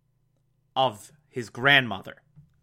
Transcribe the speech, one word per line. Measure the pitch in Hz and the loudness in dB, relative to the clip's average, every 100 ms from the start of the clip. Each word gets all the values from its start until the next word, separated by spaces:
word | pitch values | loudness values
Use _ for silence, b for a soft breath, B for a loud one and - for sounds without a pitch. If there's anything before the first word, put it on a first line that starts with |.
| _ _ _ _ _ _ _ - | _ _ _ _ _ _ _ -2
of | 131 104 - _ _ | -2 -4 -14 _ _
his | 127 113 | -14 -12
grandmother | - 135 143 123 95 - - _ - _ _ | -4 2 4 2 -6 -14 -20 _ -20 _ _